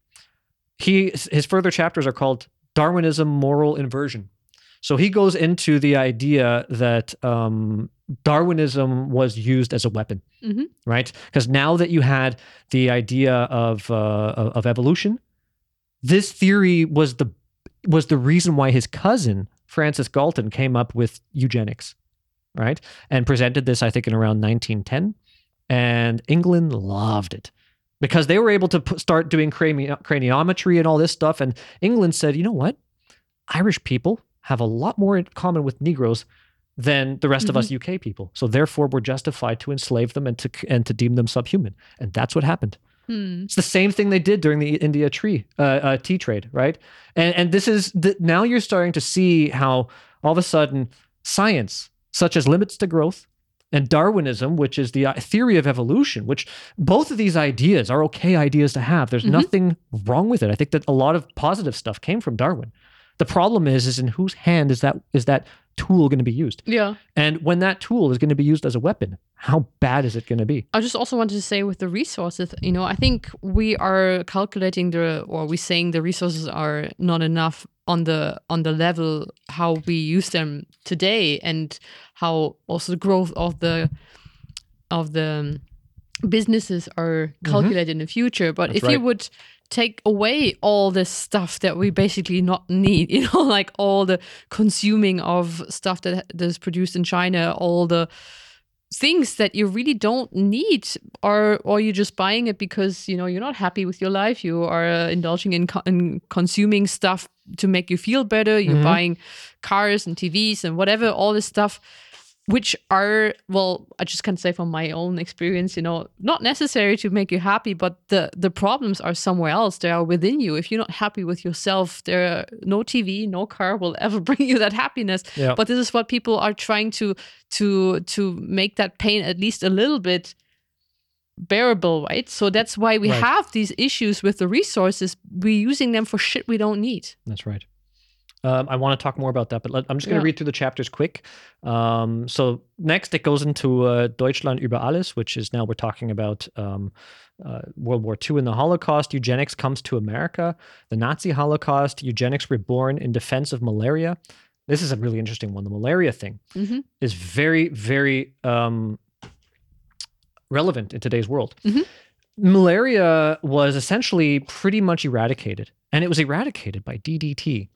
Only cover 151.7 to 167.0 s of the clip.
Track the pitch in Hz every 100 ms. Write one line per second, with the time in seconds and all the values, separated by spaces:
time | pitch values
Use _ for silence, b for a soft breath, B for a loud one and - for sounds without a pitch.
151.7 | 139 139 - 131 113 123 131 - 123 95
152.7 | 123 131 139 127 117 - 131 147 127 117
153.7 | 107 117 156 165 175 _ b b b -
154.7 | 147 165 123 120 110 110 110 107 98 101
155.7 | 104 117 175 165 - 101 107 _ 185 202
156.7 | 247 277 - 127 90 90 101 151 160 160
157.7 | 120 107 139 139 131 135 _ 123 120 117
158.7 | 113 110 107 _ _ - - _ _ _
159.7 | _ _ - - _ _ _ - 139 170
160.7 | 131 101 - 117 117 107 139 120 _ 214
161.7 | 226 359 B B B _ - 196 190 185
162.7 | 185 254 226 175 160 156 156 151 139 143
163.7 | 139 - 196 - 180 151 143 135 - 190
164.7 | 214 190 170 147 120 113 127 107 101 107
165.7 | _ _ 151 180 156 143 151 269 - -
166.7 | 101 113 120